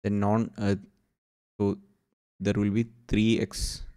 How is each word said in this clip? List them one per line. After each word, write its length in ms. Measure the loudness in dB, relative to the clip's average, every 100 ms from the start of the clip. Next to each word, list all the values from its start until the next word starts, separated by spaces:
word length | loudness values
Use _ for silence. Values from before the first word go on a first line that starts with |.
the 60 | 0
non, 420 | 0 2 2 0 -2
uh, 200 | 0 0 -4 _ _ _ _ _ _ -2
so 180 | -2 -2 _ _ _ _ _ _
there 160 | -2
will 160 | 0 0
be 160 | 0 -4 -8 -2
three 320 | 2 4 2
X 420 | 0 -4 -6 -6 -14